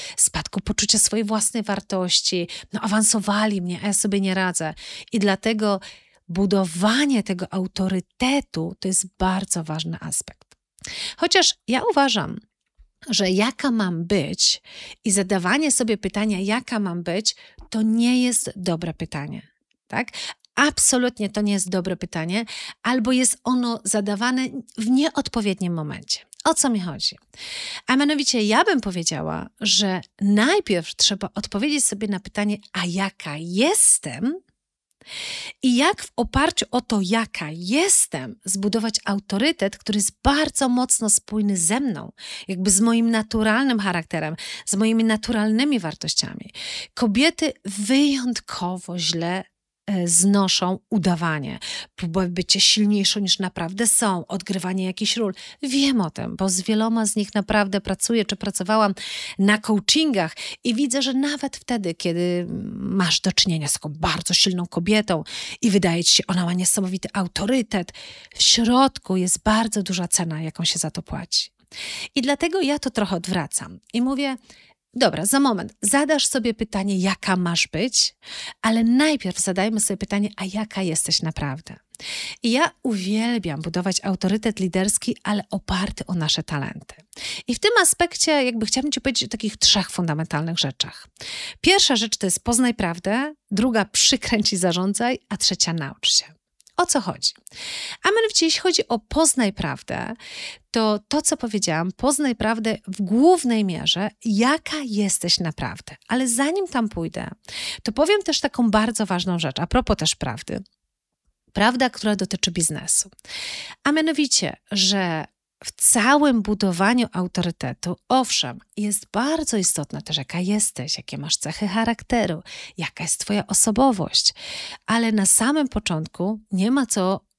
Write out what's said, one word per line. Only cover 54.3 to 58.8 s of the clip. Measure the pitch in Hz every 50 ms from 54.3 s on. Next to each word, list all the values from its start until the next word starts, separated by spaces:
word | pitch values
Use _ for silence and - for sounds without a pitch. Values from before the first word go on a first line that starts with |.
| - 190 - - 190 190 170 185 185 190 185
jakichś | 185 185 - 214 202 -
ról. | 233 226 196 - - - - - - -
Wiem | 269 262 277 277 277 269 226
o | 185 156
tym, | - - 120 117 -
bo | - 190 190
z | 185 185 190
wieloma | - 220 214 220 226 226 226 220
z | 208 -
nich | 214 202 202 -
naprawdę | 208 196 - 214 214 202 196 190 196
pracuję, | - - 190 - - - 233 226 202
czy | - 208
pracowałam | - - 202 185 - 185 180 214 220